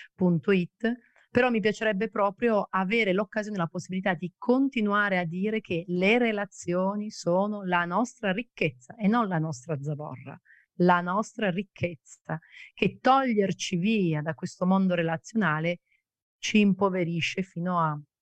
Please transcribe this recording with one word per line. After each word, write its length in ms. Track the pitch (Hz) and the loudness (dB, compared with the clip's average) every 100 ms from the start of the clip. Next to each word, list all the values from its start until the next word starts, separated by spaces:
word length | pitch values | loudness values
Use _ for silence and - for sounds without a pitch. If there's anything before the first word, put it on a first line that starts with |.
| - | -14
punto 380 | - 180 170 - | 0 2 2 2
it, 460 | 190 170 _ 226 247 _ _ _ 240 | 0 0 _ -6 -6 _ _ _ 2
però 140 | 247 | 2
mi 100 | 226 | 2
piacerebbe 500 | 208 - 220 196 220 | 0 -2 -2 -2 -2
proprio 560 | 214 202 190 240 208 - | 0 -2 0 0 0 0
avere 420 | 185 185 233 202 | -2 0 0 2
l'occasione, 460 | 185 202 214 214 202 | 0 -2 -6 -6 -4
la 100 | 165 | -4
possibilità 460 | 180 - 185 196 | -6 -8 -4 -2
di 200 | 165 175 - | -2 -6 -6
continuare 800 | - 254 277 247 208 202 208 185 | 0 2 2 0 0 0 0 0
a 80 | 170 | -2
dire 340 | 180 208 220 | -4 -4 -4
che 240 | - 170 175 | -4 -6 -2
le 300 | 180 190 240 | 0 2 4
relazioni 920 | 233 208 202 - - 180 190 208 214 | 2 -2 -6 -10 -4 -2 -2 -4 -8
sono 500 | - 170 180 208 208 185 | -6 -2 0 0 -4 -2
la 180 | 175 | -2
nostra 480 | 175 185 240 - 202 | 0 -2 -2 -4 -4
ricchezza 640 | 185 247 - 160 - - - | -4 -6 -4 -4 -6 -18 -4
e 140 | 202 | 0
non 180 | 240 208 | 2 0
la 100 | 170 | -2
nostra 400 | 160 - - 143 | -4 -6 -8 -6
zavorra, 580 | 143 143 151 127 127 - _ _ _ - | -6 -8 -10 -14 -16 -18 _ _ _ 0
la 260 | 175 175 | 4 4
nostra 480 | 175 185 220 - 208 | 0 -4 -4 -4 -4
ricchezza, 920 | 175 202 - 175 170 - - - 160 _ - - | -4 -8 -6 -8 -8 -20 -16 -10 -10 _ -20 -12
che 260 | - 196 196 | -2 -2 2
toglierci 760 | 254 269 262 208 190 165 - 175 | 6 6 4 2 2 0 -2 0
via 460 | 202 220 175 151 | 2 2 2 0
da 120 | 151 | -2
questo 320 | - 185 - 185 | -6 -8 -2 2
mondo 300 | 190 190 175 | 4 4 2
relazionale 840 | 165 165 - 220 170 151 165 175 _ _ _ _ _ _ | 0 -2 -4 0 0 0 -2 -4 _ _ _ _ _ _
ci 240 | - 214 | 0 4
impoverisce 800 | 202 185 196 185 170 170 - - | 4 4 2 0 -2 -2 -4 -4
fino 400 | 185 170 175 180 | -8 -6 -2 0
a, 180 | 160 151 147 _ | 0 -2 -12 _